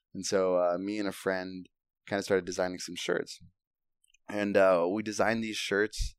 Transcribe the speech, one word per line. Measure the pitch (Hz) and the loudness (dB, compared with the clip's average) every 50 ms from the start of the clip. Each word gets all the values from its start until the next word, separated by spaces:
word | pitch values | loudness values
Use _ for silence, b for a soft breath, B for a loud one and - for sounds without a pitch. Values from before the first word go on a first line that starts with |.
| _ _ - | _ _ -12
And | 95 90 | -10 -4
so, | - 104 95 95 92 90 | 0 0 2 2 4 2
uh, | 90 90 87 87 90 | 2 2 2 0 0
me | 95 101 104 107 | -2 -4 -4 -4
and | 101 98 | -4 -4
a | |
friend | 92 - - 98 95 92 92 92 92 92 90 - _ _ _ _ _ _ _ | -6 -4 -4 -2 -2 -2 -4 -8 -10 -12 -14 -18 _ _ _ _ _ _ _
kinda | - 107 101 | -4 -4 -2
started | 98 - 101 95 87 | 0 2 2 2 2
designing | 92 87 - 90 90 90 87 | 0 -2 -2 -2 -2 -4 -6
some | - - 87 | -10 -10 -10
shirts. | - - - 87 85 - - - - - - _ _ _ _ _ _ _ _ _ _ _ _ _ _ _ - | -8 -4 -2 -2 -2 -4 -6 -12 -18 -20 -20 _ _ _ _ _ _ _ _ _ _ _ _ _ _ _ -8
And, | 104 104 104 104 101 | -4 -2 0 2 4
uh, | 101 95 95 92 85 85 87 | 6 6 6 6 4 4 2
we | 98 113 | 0 -2
designed | 104 110 104 - 95 104 113 113 113 | -2 -2 0 2 2 2 2 0 -2
these | 110 104 | -4 -4
shirts. | - - - 98 98 107 107 - - - - - | -6 -4 0 2 2 2 2 0 -2 -4 -4 -6